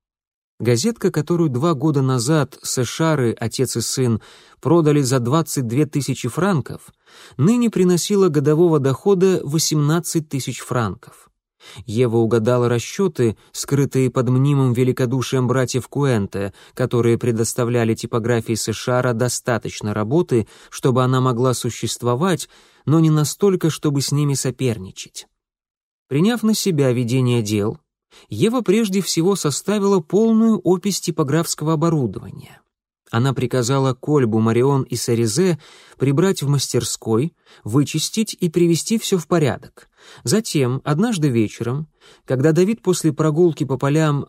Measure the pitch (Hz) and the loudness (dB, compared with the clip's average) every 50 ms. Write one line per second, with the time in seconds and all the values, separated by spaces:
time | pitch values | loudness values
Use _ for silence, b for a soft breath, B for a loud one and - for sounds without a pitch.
0 | _ _ _ _ _ _ _ _ _ _ _ - 110 117 120 117 160 233 233 - | _ _ _ _ _ _ _ _ _ _ _ -4 0 0 0 2 0 -2 -2 -2
1 | - 185 - 156 147 - 175 165 170 151 120 120 151 175 165 123 143 160 139 143 | -2 -2 -2 -2 -2 0 0 0 0 0 0 0 0 0 0 0 0 0 2 2
2 | 135 131 131 123 110 139 160 156 135 - - - - - - 131 120 - - - | 2 2 0 0 0 0 2 0 0 -2 -6 -10 -10 -6 -4 -4 -4 -4 -2 -2
3 | 160 160 156 135 123 113 107 - 117 107 - - 127 - - 123 110 - - 135 | 0 0 0 2 0 0 -2 -2 -4 -6 -4 -4 -4 -2 -2 -4 -4 -4 -2 -2
4 | 127 120 113 101 B B B B B B B B - 131 165 175 156 151 147 147 | 0 0 0 -2 B B B B B B B B 0 2 2 4 4 4 2 2
5 | 139 113 135 131 117 120 143 165 156 - - 147 123 110 120 143 151 143 - 147 | 2 0 0 0 0 0 0 0 0 -2 -4 -4 -4 -2 -2 -2 -2 -2 -2 -4
6 | 127 - 127 - - 120 - 156 180 202 185 139 - - - - - - B B | -4 -4 -6 -6 -6 -6 -4 -2 0 0 0 -2 -4 -6 -12 -16 -18 -20 B B
7 | B B B B B B B - 135 202 240 247 240 220 - 180 185 180 180 160 | B B B B B B B 0 2 2 4 2 2 0 2 2 4 4 4 2
8 | - - 208 196 190 180 139 147 135 151 151 151 180 170 156 143 131 135 131 - | 2 0 2 2 2 4 2 2 2 4 4 4 4 4 4 4 2 0 0 0
9 | - 202 202 180 190 190 180 - - 139 151 160 - - 156 151 147 147 160 175 | 2 2 2 4 4 2 2 0 -2 -2 -2 -2 0 0 0 2 2 2 2 0
10 | 170 - - 165 156 - 143 131 - 139 117 - - - 127 123 113 98 82 - | -2 -2 -2 -4 -4 -4 -6 -6 -6 -6 -8 -10 -8 -6 -4 -2 -2 -4 -6 -8
11 | - - - - _ _ _ _ _ _ _ B B B B 104 B - 104 120 | -14 -20 -20 -20 _ _ _ _ _ _ _ B B B B -16 B -4 0 0
12 | 127 117 113 117 113 110 120 117 110 123 123 123 120 117 120 117 - - - - | 2 2 2 2 2 2 2 2 2 2 2 2 2 0 0 -2 -2 -4 -4 -2
13 | 196 180 - - 123 110 92 b b b - - - - 143 135 139 - - 131 | -2 -2 0 0 0 -2 -2 b b b -12 -12 -6 -2 0 0 0 0 0 0
14 | 131 120 - 131 120 123 127 127 135 143 143 139 135 127 117 123 127 127 123 - | 0 0 0 0 0 2 2 2 2 2 2 2 2 2 2 2 0 0 0 0
15 | 131 117 135 131 117 - 135 131 127 117 120 131 127 - - 123 - - - 139 | -2 -2 -2 -2 -2 -2 -2 0 0 0 0 0 0 -2 -2 -4 -6 -6 -4 -2
16 | 143 135 123 104 98 - - 98 101 98 B B B B B - 127 117 131 120 | 0 0 0 0 -2 -4 -6 -8 -8 -8 B B B B B -4 -2 0 0 2
17 | 113 113 117 - - 123 113 110 113 - - - 120 117 120 120 113 113 113 - | 2 2 2 2 0 -2 0 0 -2 -2 -2 -2 -2 0 0 0 0 0 -2 -2
18 | - - 127 117 107 117 120 113 113 - 113 101 - 113 104 - - 127 123 127 | -4 -6 -4 -4 -2 0 0 0 -2 -2 -4 -4 -4 -6 -6 -6 -4 -2 0 0
19 | 127 127 117 113 123 120 - - - 127 117 104 - 95 - - - 104 104 107 | 0 0 0 0 -2 -2 -2 -4 -4 -2 -4 -2 -4 -8 -10 -8 -6 -4 -4 -4
20 | 104 107 143 175 175 - 131 113 B B B B B B - - - 139 117 131 | -2 0 0 0 0 2 0 -2 B B B B B B -10 -4 -2 0 2 2
21 | 127 131 131 131 131 131 120 113 131 131 120 - - 120 - - - 110 - - | 2 2 2 2 2 0 0 0 0 0 0 -2 -4 -6 -6 -6 -6 -8 -6 -4
22 | 117 120 120 123 175 151 156 151 - b b b b b b b b 131 151 165 | -2 -2 0 0 0 0 -2 -2 -6 b b b b b b b b 2 2 4
23 | 160 156 156 151 147 - - - 202 202 185 175 - 160 - - - 151 139 143 | 4 4 4 2 2 -2 -2 0 2 2 2 2 0 -2 -2 -2 -2 -2 -2 -2
24 | 127 - 143 147 147 143 139 - - 131 123 - 131 120 107 - 95 95 - - | -2 -2 -2 0 0 0 -2 -2 -4 -6 -4 -2 -2 -2 -4 -4 -8 -14 -16 -16
25 | - - - - - _ _ _ _ _ _ _ _ _ _ _ _ _ _ _ | -18 -18 -18 -20 -20 _ _ _ _ _ _ _ _ _ _ _ _ _ _ _
26 | _ - 127 143 185 220 240 220 220 220 214 - - 202 165 139 139 127 120 123 | _ -4 0 2 2 2 2 2 0 0 0 2 0 0 2 2 2 2 2 0
27 | 123 113 127 131 127 123 123 120 107 104 107 104 101 113 - - _ _ _ _ | 0 0 0 2 2 2 2 0 0 0 0 0 0 -2 -4 -8 _ _ _ _
28 | _ B B B B B 107 104 160 226 240 254 214 - 202 226 233 190 185 202 | _ B B B B B -2 0 0 0 0 0 0 2 2 2 2 2 0 -2
29 | 175 - - 165 165 196 202 - - 147 135 - - 196 208 208 196 202 202 185 | -2 -2 -2 0 0 0 0 0 -2 -2 -4 -4 -4 -4 -2 0 2 2 2 0
30 | 160 - 170 202 226 226 226 220 226 226 220 - - 165 190 175 - 202 185 - | 0 0 2 2 4 4 4 4 4 4 2 2 2 2 0 2 0 -2 -4 -4
31 | - - 160 - 151 131 147 165 160 - - - 151 156 160 151 165 170 165 151 | -4 -4 -4 -2 -2 0 0 0 0 -2 -6 -4 -2 -2 0 0 0 0 0 0
32 | 127 101 92 - - - - - - - - - _ _ _ _ _ _ _ _ | -2 -4 -4 -8 -14 -14 -16 -18 -20 -20 -20 -20 _ _ _ _ _ _ _ _
33 | _ _ - 117 127 139 123 - 131 117 131 127 117 117 139 135 131 131 123 - | _ _ -2 0 0 0 0 -2 -2 -2 -2 -2 0 0 0 0 0 0 -2 -4
34 | - 147 151 143 127 110 110 110 110 113 113 117 127 139 143 135 127 - 123 117 | -2 0 2 2 2 2 2 2 2 2 2 2 2 2 2 0 -2 -4 -6 -6
35 | - - 117 113 117 110 104 151 190 185 165 B B B B B B B B - | -2 -2 0 0 0 0 0 0 0 0 0 B B B B B B B B -2
36 | 131 139 139 160 185 196 185 - 143 135 143 135 - - - 120 113 - - - | -2 0 2 2 2 2 0 0 0 0 0 0 0 -2 -2 -2 -2 -2 -6 -6
37 | - 113 113 110 143 175 b b b b b b b 107 110 147 139 - - 156 | -2 0 0 0 0 -2 b b b b b b b -2 0 0 0 0 -2 -4
38 | - - - 220 220 - - - 180 170 - 175 175 170 170 151 - - 226 226 | -4 -4 -2 -4 -4 -4 -4 -4 -4 -2 2 2 2 4 2 0 0 -2 -2 -2
39 | - - 196 175 - - 180 170 151 120 95 - - - _ - - B B B | 0 -2 -2 -2 0 0 0 2 2 0 -2 -4 -10 -18 _ -20 -20 B B B
40 | B B B B B 117 156 220 - - - 151 127 120 127 131 - 135 147 156 | B B B B B 0 0 0 0 0 0 0 0 0 -2 -2 -2 -2 0 0
41 | 220 247 220 165 151 143 117 117 107 104 - - 117 117 131 151 160 - b b | 0 0 0 0 0 2 2 2 0 0 -2 -6 -6 -6 -4 -6 -8 -10 b b
42 | b b b b b - 135 127 135 160 156 175 185 208 233 - - 185 175 - | b b b b b -4 0 2 2 2 4 4 2 2 0 -2 -2 -2 -2 0
43 | - 156 139 - 156 156 147 160 180 170 147 - 147 120 135 131 139 139 143 160 | 0 0 0 0 0 0 2 4 2 2 2 0 -4 -4 -4 -2 0 0 2 2
44 | 160 151 147 139 - | 2 2 0 -2 -4